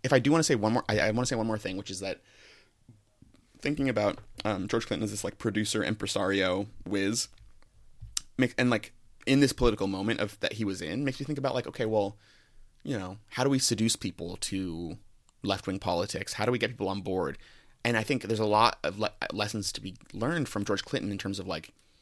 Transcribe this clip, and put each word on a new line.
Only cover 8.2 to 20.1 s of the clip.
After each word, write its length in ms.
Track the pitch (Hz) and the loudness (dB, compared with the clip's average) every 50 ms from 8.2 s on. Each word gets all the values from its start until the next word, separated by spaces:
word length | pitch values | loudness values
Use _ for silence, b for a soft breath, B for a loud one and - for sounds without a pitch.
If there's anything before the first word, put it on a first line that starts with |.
| - - - - | -8 -6 0 0
make-, 180 | 131 120 - - | 0 0 2 2
and, 120 | 123 123 | 2 2
like, 240 | 120 107 - - - - - - - - - | 2 2 0 -6 -14 -20 -20 -20 -20 -8 0
in 140 | - 135 139 | 2 6 6
this 140 | 143 131 - | 6 4 4
political 340 | - 123 120 104 - 98 98 | 4 4 4 4 4 0 -2
moment 320 | 95 95 98 110 117 - | -2 -2 -2 -2 0 0
of, 200 | 107 101 - - | -2 -4 -4 -4
that 120 | - - - | -4 -4 -2
he 120 | 110 113 | -2 -2
was 160 | 98 95 92 | -2 -2 -4
in, 220 | 92 76 87 127 147 | -4 -4 -4 -2 -2
makes 160 | 135 131 - | -4 -4 -4
you 60 | 143 | -6
think 140 | 135 151 139 | -6 -4 -2
about, 160 | 135 135 123 | -2 -2 -2
like, 120 | 127 - - | -2 -4 -4
okay, 180 | - - 120 | -4 -4 -2
well, 320 | 110 110 107 101 101 104 b b b b b b b b b b b b - - | 2 2 2 2 0 -2 b b b b b b b b b b b b -14 -8
you 140 | - 139 104 | -6 -4 -4
know, 200 | 92 92 98 107 - - | -4 -6 -10 -12 -16 -10
how 140 | - 123 127 | -2 0 2
do 60 | 139 | 4
we 100 | 139 131 | 4 4
seduce 360 | - - 117 98 110 113 - | 4 2 2 2 2 2 2
people 420 | - - 98 82 - 82 85 87 - | 0 -2 -6 -6 -6 -8 -8 -6 -6
to 560 | - - 98 95 92 90 82 82 87 80 78 - - - - - _ _ _ _ - | -6 -4 -2 -4 -4 -4 -4 -6 -8 -8 -10 -12 -14 -20 -20 -20 _ _ _ _ -2
left-wing 360 | 101 98 101 - - 92 95 | -2 -2 0 -2 -4 -6 -2
politics? 540 | - - 90 85 92 101 - - 98 - - | 0 0 0 0 0 -2 -4 -6 -6 -6 -4
How 120 | - 107 | 0 0
do 60 | 117 | 0
we 60 | 127 117 | 2 2
get 120 | 120 113 | 0 -2
people 200 | 123 - 104 95 | -2 -2 -2 -2
on 120 | 95 101 | -2 -2
board? 360 | 90 101 92 92 85 71 - b b b b b b b b b _ | -2 -2 0 0 0 0 -2 b b b b b b b b b _
And 100 | 117 120 | 2 2
I 80 | 110 110 | 2 2
think 200 | - 143 123 - | 2 0 -2 0
there's 160 | 101 113 107 | -2 0 0
a 60 | 110 | 2
lot 340 | 104 104 107 113 113 - - - | 4 6 8 8 6 6 2 -2
of 160 | 78 95 104 | -4 -2 -2
le-, 140 | 107 - - - - - | -4 -4 -2 -4 -6 -6
lessons 400 | - 110 104 101 - 107 101 - - | 0 0 0 0 0 -2 -4 -4 -6
to 80 | - | -6
be 140 | 98 98 90 - - - | -8 -10 -12 -12 -18 -14